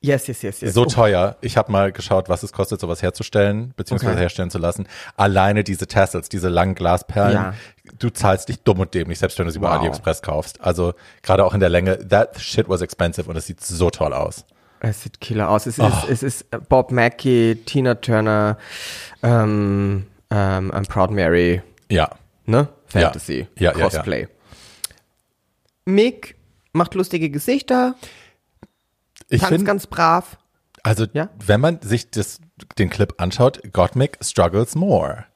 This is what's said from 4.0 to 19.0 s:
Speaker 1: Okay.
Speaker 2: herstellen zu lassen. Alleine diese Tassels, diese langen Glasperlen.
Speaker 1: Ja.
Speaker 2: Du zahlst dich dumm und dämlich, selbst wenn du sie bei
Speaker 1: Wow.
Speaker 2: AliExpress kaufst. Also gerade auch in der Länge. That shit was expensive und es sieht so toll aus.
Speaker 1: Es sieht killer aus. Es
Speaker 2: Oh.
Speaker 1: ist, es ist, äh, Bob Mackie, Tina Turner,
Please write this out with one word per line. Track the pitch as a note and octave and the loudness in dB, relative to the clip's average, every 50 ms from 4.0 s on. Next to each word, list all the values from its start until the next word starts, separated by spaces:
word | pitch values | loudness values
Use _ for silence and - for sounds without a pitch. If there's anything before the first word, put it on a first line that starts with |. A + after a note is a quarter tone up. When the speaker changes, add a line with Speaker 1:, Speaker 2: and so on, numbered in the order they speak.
| - A2+ F#2 | 0 0 0
Speaker 1:
Okay. | F2 | 0
Speaker 2:
herstellen | F2+ E2+ - - F#2 F2 | 0 -2 -2 -4 -6 -6
zu | - F#2 | -4 -4
lassen. | E2+ F2 E2+ - G2 - - - - - - - | -2 -2 -2 -4 -8 -12 -12 -20 -20 -20 -2 0
Alleine | G2 G2+ G2 F#2+ F#2+ G2 G#2 G#2+ G#2 | 2 2 4 4 4 4 2 2 0
diese | F#2 G2 E2+ - - | -2 -4 -6 -6 -4
Tassels, | - G#2+ G2 F#2 - F2+ D#2 - | 2 2 2 2 0 -6 -8 -6
diese | - G2 E2+ F#2 | -8 -4 -2 0
langen | F2 E2+ F2 F#2+ F#2 | 2 2 2 2 0
Glasperlen. | - F#2 E2+ F2 F2+ - _ - G#2+ G2+ G2+ G2+ | -2 0 0 0 0 0 _ -2 0 2 2 2
Speaker 1:
Ja. | G2+ F#2 F#2 G2+ A2 - - _ _ _ - - - | 2 0 -2 -6 -12 -16 -20 _ _ _ -20 -14 -6
Speaker 2:
Du | - A#2+ | -6 -6
zahlst | - - - G#2 F#2+ F#2+ - - | -4 0 2 2 2 2 0 -8
dich | - - _ | -12 -2 _
dumm | - G2+ F2+ | 2 2 2
und | F#2+ - - | 2 -2 -2
dämlich, | F#2 E2 D#2+ E2+ - | -4 -4 -4 -4 -4
selbst | - F#2 - - | -4 -4 -2 -2
wenn | F2+ | -4
du | E2+ | -4
sie | D#2+ D#2 | -4 -2
bei | - E2+ | -2 0
Speaker 1:
Wow. | E2+ D2+ | 0 0
Speaker 2:
AliExpress | B1 E2 D2 D#2 - - D#2 - | 0 -2 -4 -4 -4 -4 -4 -4
kaufst. | - - D#2 D2+ D#2 - - - | -4 -4 -4 -4 -4 -6 -12 -6
Also | - F2+ F2 E2+ F2 F2 E2+ _ - - - _ | -2 -2 0 0 0 -2 -4 _ -14 -20 -20 _
gerade | _ - F#2+ F#2 G2 | _ 2 4 4 4
auch | F2+ - | 4 4
in | G#2 | 4
der | G2 F2 | 2 4
Länge. | E2+ F2 F2 F#2+ F#2 - - F#2+ | 4 4 2 2 -2 -2 0 2
That | - G2+ A#2 - - - | 2 2 2 2 -2 -14
shit | - - - - A2 - | -12 -6 -2 -2 0 0
was | F#2+ F2+ | 0 -2
expensive | F2 E2+ - _ F2+ E2+ D#2+ - E2 D#2+ | -2 -6 -4 _ -2 -2 -2 -4 -8 -6
und | F2 | -8
es | E2 D2+ | -8 -8
sieht | - F#2 _ | -10 -14 _
so | - - F2+ E2 F2+ E2+ | -10 -10 -2 0 0 0
toll | - - D#2+ D2+ C2+ | 0 0 -4 -2 -2
aus. | C2+ D2 - - - - _ _ _ _ _ _ _ | -2 -4 -4 -6 -10 -20 _ _ _ _ _ _ _
Speaker 1:
Es | - A2 G#2+ - - | -6 -4 -4 -4 -10
sieht | - - - | -18 -18 -16
killer | - - A#2 G#2+ G#2 D#2+ | -10 -6 -4 -2 0 2
aus. | G2+ G#2+ - | 2 0 0
Es | B2+ A#2 - | -2 -2 2
Speaker 2:
Oh. | - G#2 | 2 4
Speaker 1:
ist, | G2+ - - - | 4 2 0 -2
es | B2+ A2+ - | -4 -2 -2
ist, | C3+ A#2+ - - _ - | -4 -6 -6 -12 _ -12
äh, | A2+ | -12
Bob | - - - C3 B2+ - B2+ | -2 2 2 2 2 2 0
Mackie, | B2 A#2 A#2 A#2 - - C3+ B2+ A#2+ A#2 A2+ A2+ A2+ - | 2 2 2 0 -2 0 2 4 4 4 4 2 0 -4
Tina | - - C#3+ C3 B2+ A#2+ | -4 -2 0 2 2 0
Turner, | A#2 - - A#2 A2 G#2+ A2 G#2+ G#2+ G#2 G#2 G#2+ G#2+ - - - - - - - - | -2 -2 0 0 2 2 2 2 2 2 0 0 -2 -8 -18 -16 -14 -14 -14 -14 -16